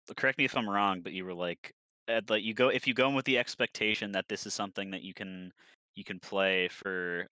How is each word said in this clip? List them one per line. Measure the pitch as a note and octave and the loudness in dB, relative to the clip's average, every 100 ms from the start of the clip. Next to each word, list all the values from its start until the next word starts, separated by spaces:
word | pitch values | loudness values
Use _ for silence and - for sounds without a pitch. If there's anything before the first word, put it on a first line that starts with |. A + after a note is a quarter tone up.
| - - | -14 0
correct | C3+ C3 | 0 2
me | C3+ | 0
if | C3+ | 2
I'm | G#2+ | 2
wrong, | G2+ G2+ F#2 | 4 4 2
but | E2+ | -4
you | F#2 F#2 | -6 -6
were | |
like, | F2 F2+ F2 - _ _ _ - | -4 -4 -4 -10 _ _ _ -2
uh, | A2+ G#2 | -2 2
like, | A2 | 0
you | A2 | 0
go, | A2 B2+ | 4 4
if | B2+ C3 | 4 0
you | |
go | B2 C3 | 4 4
in | |
with | C#3 C3+ | 2 2
the | B2 | 2
expectation | A#2+ - A#2+ - G#2+ G#2+ G#2 | 2 -2 -4 0 0 0 -2
that | G2 - | -4 -4
this | G2+ G#2 | -6 -4
is | |
something | - G2+ G2 G2 | -4 -4 -6 -8
that | F#2+ | -8
you | F#2+ | -10
can, | - F#2+ F#2 F#2 - - _ _ | -12 -10 -10 -14 -16 -20 _ _
you | - | -18
can | G2 F#2 | -12 -12
play | - G2 F#2+ F#2 F2+ | -2 2 4 4 2
for | - G2 F#2 F2 F2 F2 | -2 -6 -4 -2 -4 -6